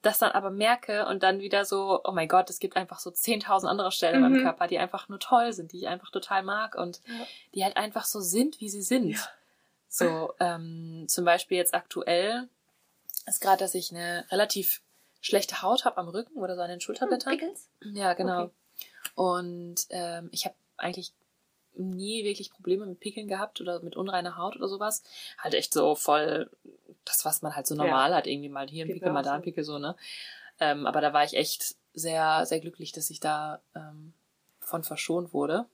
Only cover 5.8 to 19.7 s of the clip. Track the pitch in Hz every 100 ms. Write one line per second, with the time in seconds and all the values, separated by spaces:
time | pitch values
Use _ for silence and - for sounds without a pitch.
5.8 | - 180 - 196 - 196 190 208 214 -
6.8 | 180 175 - 233 233 - - 196 190 -
7.8 | 214 214 - 214 180 190 277 - 214 202
8.8 | 190 254 190 214 - - _ _ _ _
9.8 | _ - 175 160 160 - 175 170 165 165
10.8 | 165 165 156 - 175 175 - 180 175 170
11.8 | - 180 - 175 196 240 254 _ _ _
12.8 | _ _ _ - - - 196 190 190 185
13.8 | 180 170 170 175 175 185 208 202 185 -
14.8 | _ _ _ _ - 202 196 - 185 254
15.8 | 247 - 170 180 247 311 185 180 175 180
16.8 | - - 330 247 - 330 320 403 - _
17.8 | 214 202 190 180 185 180 175 _ _ -
18.8 | - - - - 180 180 175 175 175